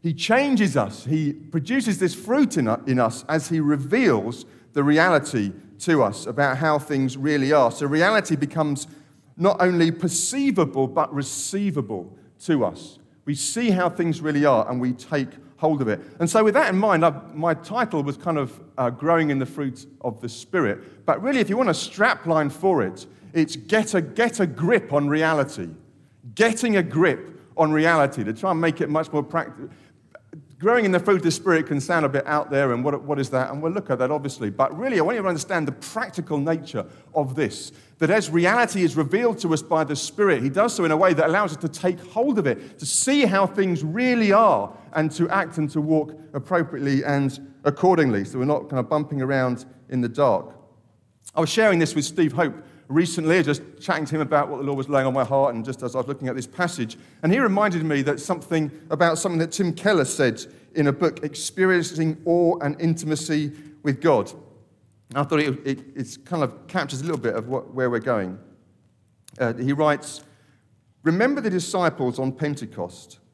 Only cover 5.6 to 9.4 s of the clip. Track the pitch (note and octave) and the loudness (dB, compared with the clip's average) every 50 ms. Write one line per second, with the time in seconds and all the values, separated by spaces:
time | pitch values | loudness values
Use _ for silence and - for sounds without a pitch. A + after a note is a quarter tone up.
5.6 | - - - - - E3+ E3 C#3+ A2+ G2 G2+ - E3 G#2 G#2+ B2 C#3+ C#3 C3 C3 | -18 -20 -18 -8 0 2 4 4 4 2 0 -4 -10 -8 -2 0 0 0 0 0
6.6 | D#3 D#3+ D3+ C#3+ C#3+ - C#3+ C3+ C3+ C3 B2+ C3+ C3+ D3+ D3+ C#3+ C3 C3+ D3+ D3 | 0 2 0 0 0 -2 -2 0 0 -2 -2 -2 -2 0 0 2 2 4 4 6
7.6 | B2+ A2+ A2+ - D3 C#3 D3 D#3 E3+ G3 A3 G#3+ F#3+ - D#3+ C3+ D3 C#3+ - D#3+ | 4 4 2 -2 -4 0 2 2 2 4 4 2 2 0 -2 -2 -2 -4 -2 -2
8.6 | D3+ D3 C#3+ C#3+ - - - - - _ _ _ _ _ _ - | -2 -2 -2 -4 -6 -14 -18 -20 -20 _ _ _ _ _ _ 0